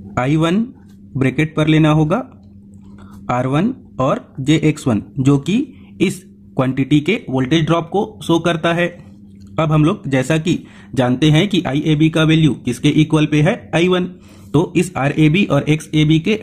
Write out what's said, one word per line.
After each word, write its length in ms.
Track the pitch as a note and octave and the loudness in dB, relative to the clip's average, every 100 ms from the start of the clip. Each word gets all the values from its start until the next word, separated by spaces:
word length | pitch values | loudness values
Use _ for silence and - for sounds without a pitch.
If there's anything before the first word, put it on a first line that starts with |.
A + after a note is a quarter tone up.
| - B2 | -10 -6
आई 180 | B2+ D#3 | -2 0
वन 200 | E3 F#3+ A#3 - - - - C3 | 0 0 -4 -10 -20 -20 -10 -2
ब्रैकेट 380 | C3 C#3 D#3 - | -2 0 -2 0
पर 120 | D3+ | 2
लेना 220 | D#3 D#3 | 4 4
होगा 260 | D3+ D3+ G3+ C4 - - - - - - - - - - | 2 2 -2 -4 -18 -20 -20 -20 -20 -20 -20 -20 -18 -6
आर 160 | B2 C3 | -4 -2
वन 260 | C#3+ A3 - - - | 0 -2 -4 -14 -4
और 220 | C3+ A3+ - - | -2 -2 -6 -8
जेएक्स 480 | C3 D#3 D3+ D3+ C3+ | 0 2 2 -2 -2
वन 140 | G#2 - - | -2 -4 -2
जो 180 | C3 C#3 | 2 2
कि 160 | D3+ A3+ - - - - | 2 -2 -2 -10 -14 -2
इस 180 | F#3+ - - - - - | -2 -2 -14 -20 -10 -4
क्वांटिटी 420 | C3 C3 C3 D3 | -2 0 2 0
के 180 | D3+ - - | 0 -4 -4
वोल्टेज 360 | C3 C3 D#3+ D#3 | -4 0 0 0
ड्रॉप 240 | E3+ E3 | -2 -2
को 100 | G3 G#3 - | -4 -6 -8
शो 160 | - E3 | -2 0
करता 340 | E3+ E3+ E3+ | 0 -2 -2
है। 140 | E3+ F3 - - - - - - - | -2 -2 -6 -20 -20 -20 -20 -12 -4
अब 140 | D#3 | 0
हम 140 | D#3 D3+ | 2 2
लोग 220 | G#3 C#3+ | 0 -2
जैसा 280 | C3 C3 D#3+ | -2 0 -2
कि 180 | E3 C#3 - - - - | 0 -4 -6 -20 -10 -2
जानते 340 | B2 B2 D#3 | 0 2 4
हैं 160 | D3+ G3 | 4 2
कि 120 | F3 - | 0 -2
आईएबी 420 | C#3 D#3+ D3+ D#3+ | -4 0 2 2
का 140 | D#3+ | 2
वैल्यू 300 | D#3 D#3+ D#3 - | 2 4 2 0
किसके 340 | B2 A2+ D3 D#3 | -6 -2 0 2
इक्वल 240 | D#3 D#3 D3+ | 2 2 0
पे 160 | D3+ | 2
है, 280 | D#3+ - - D#3 | 0 -2 -4 -2
आई 120 | F3+ | 0
वन, 180 | F3+ F3+ - - - - | 0 -2 -10 -20 -20 -4
तो 200 | C#3+ F3 D3+ | -2 0 -2
इस 160 | F3+ - | -2 -2
आरएबी 460 | C#3 D#3 D#3 F3+ - | -2 2 2 2 0
और 240 | C#3+ D3 | 0 0
एक्सएबी 500 | D#3 - D#3 D3+ D#3+ | -2 -2 0 2 2
के 200 | E3 G#3+ | 0 -4